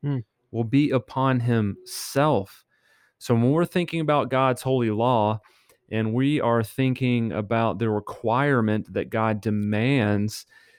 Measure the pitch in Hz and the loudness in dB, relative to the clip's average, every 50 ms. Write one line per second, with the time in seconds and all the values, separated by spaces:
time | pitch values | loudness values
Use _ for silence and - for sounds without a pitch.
0 | - 143 139 127 117 _ _ _ _ _ - 113 117 110 120 139 151 - 135 123 | -6 -4 -4 -4 -6 _ _ _ _ _ -6 -4 -2 0 2 2 2 2 0 -2
1 | 113 - - 131 131 135 131 123 120 123 117 113 107 101 98 - - - - - | -4 -4 -4 -2 0 0 0 0 0 2 2 2 0 0 -2 -6 -12 -14 -14 -12
2 | - - - 135 143 156 139 101 92 - - - _ _ _ _ _ _ _ _ | -10 -4 -2 0 2 2 2 0 -2 -4 -10 -20 _ _ _ _ _ _ _ _
3 | _ _ _ _ - - 120 117 117 127 147 165 - - - 180 175 165 165 165 | _ _ _ _ -2 0 2 4 4 4 4 2 2 0 0 -2 -2 -2 -4 -2
4 | 156 151 151 143 113 123 131 131 135 131 123 123 - 131 131 127 120 110 107 107 | 0 0 2 0 0 0 0 2 2 2 0 0 0 0 0 2 2 0 0 2
5 | 117 127 127 113 104 107 110 110 - _ _ _ _ _ _ _ _ - 104 110 | 2 2 4 4 2 2 0 -2 -6 _ _ _ _ _ _ _ _ -6 -4 -2
6 | 110 110 110 123 131 143 151 147 - 120 117 117 113 - - - 131 131 127 - | -2 0 0 0 0 2 0 0 2 2 2 2 0 -2 -2 0 0 0 0 0
7 | 127 127 123 120 113 113 76 95 107 98 117 113 117 110 82 98 117 110 107 104 | 0 0 0 0 0 -2 -2 -4 -4 -2 -2 0 0 0 -2 -2 -2 -2 -2 -2
8 | - - - - - 113 113 127 143 147 139 123 110 107 107 110 - - 92 104 | -4 -8 -10 -6 -2 0 0 0 2 2 2 2 2 2 0 -2 -4 -4 -4 -6
9 | 80 - - 113 110 110 110 104 - 110 107 104 104 104 107 104 113 131 143 135 | -4 -4 -2 -2 0 0 -2 -2 -2 -2 -2 -2 -2 -2 0 0 0 0 2 2
10 | 107 104 104 101 104 107 - - - _ _ - - _ _ | 2 2 2 0 0 -2 -6 -10 -16 _ _ -20 -20 _ _